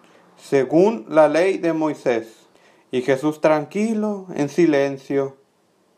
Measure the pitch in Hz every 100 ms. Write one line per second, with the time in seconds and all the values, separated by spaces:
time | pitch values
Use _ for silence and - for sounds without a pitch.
0 | _ _ _ _ - 139 127 151 196 226
1 | - 151 151 156 190 190 165 160 156 139
2 | - 117 113 - _ _ _ _ _ 127
3 | 127 131 147 151 160 151 143 196 220 214
4 | 214 202 185 - 143 160 165 143 139 135
5 | - 139 139 139 _ _ _ _ _